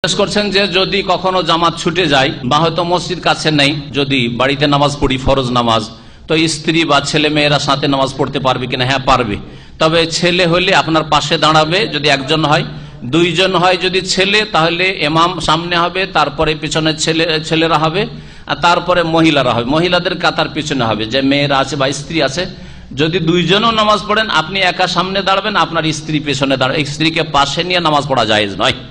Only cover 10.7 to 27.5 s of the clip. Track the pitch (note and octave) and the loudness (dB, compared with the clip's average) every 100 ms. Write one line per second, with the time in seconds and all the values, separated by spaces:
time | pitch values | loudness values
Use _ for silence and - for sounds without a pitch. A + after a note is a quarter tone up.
10.7 | E3+ C#3 D#3+ D#3 D3 C#3 E3 D3+ D#3 D#3 | 2 2 0 2 0 0 0 4 4 2
11.7 | F3+ A3+ D3 D3 C#3 C3+ D#3 D3+ D#3+ - | 0 -2 -2 0 0 0 0 2 0 0
12.7 | - - - B2 D3+ F3+ E3 F#3 F#3 F3+ | -10 -14 -12 -2 2 2 2 2 2 2
13.7 | F#3 F#3 F#3 F#3 - F#3+ G#3 - D#3 E3 | 2 0 -2 -2 0 2 2 0 0 0
14.7 | E3+ F#3 F#3+ D3 D#3+ E3+ F3 - D#3+ E3+ | 0 -2 0 0 2 2 0 0 0 0
15.7 | F3 F3 F3+ F#3+ E3+ D3 C#3+ D#3 D3+ D3+ | 0 0 -2 -2 0 0 0 -2 -2 -2
16.7 | D#3+ D#3 D3+ - D#3+ E3+ D#3 D#3 D#3+ E3 | 0 0 0 -2 0 0 0 0 0 2
17.7 | D#3 D#3+ E3+ A3+ - - - - D3 E3+ | 2 2 -2 -4 -8 -16 -18 -8 0 2
18.7 | F3 E3 F3+ E3 E3 D#3+ D3 B2 A#2 A#2+ | 2 2 0 2 4 4 4 2 0 0
19.7 | D#3 F3 F3 F3 F#3 E3 D#3+ D3 C#3+ D3+ | 0 2 0 -2 -2 -2 -2 -4 -4 -4
20.7 | C#3 A2+ G#2+ A2 C3 C3+ C#3 C#3+ C3+ C3+ | -2 0 -2 -2 0 2 2 2 0 0
21.7 | D3 C3+ D3 D3 D#3+ C3+ D3+ F3+ - - | 0 -2 -2 -4 -2 0 -2 -6 -10 -16
22.7 | - - B2+ D#3 F3+ D#3+ F3+ D#3+ G3 A#3 | -18 -14 -2 0 0 2 2 2 2 2
23.7 | A3 G#3+ G#3 G3+ G#3 G#3+ D#3+ D#3 G3 F#3 | 2 2 0 0 -2 2 0 -2 -2 -2
24.7 | F3 F#3 F3+ F#3 G3 F#3+ G3 G3+ G3 D#3 | 0 0 0 -2 -2 0 0 0 0 0
25.7 | E3 D#3 - - D#3 C#3+ C3+ C3+ C3+ C3 | 0 -2 -4 -4 -4 -2 -2 0 0 0
26.7 | D#3+ C#3 - D#3+ E3 D#3 D3 C#3+ | 0 -4 -2 0 0 0 0 0